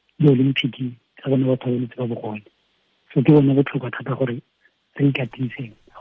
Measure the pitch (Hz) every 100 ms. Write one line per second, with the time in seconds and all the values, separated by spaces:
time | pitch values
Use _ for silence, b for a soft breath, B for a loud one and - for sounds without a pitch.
0 | _ - 147 127 135 131 131 - 127 120
1 | _ _ 135 131 131 127 131 123 120 -
2 | 117 117 110 107 - _ _ _ _ _
3 | _ 156 135 147 139 135 139 139 120 -
4 | 123 131 131 120 - _ _ _ _ -
5 | 143 131 120 - 127 - 117 - _ -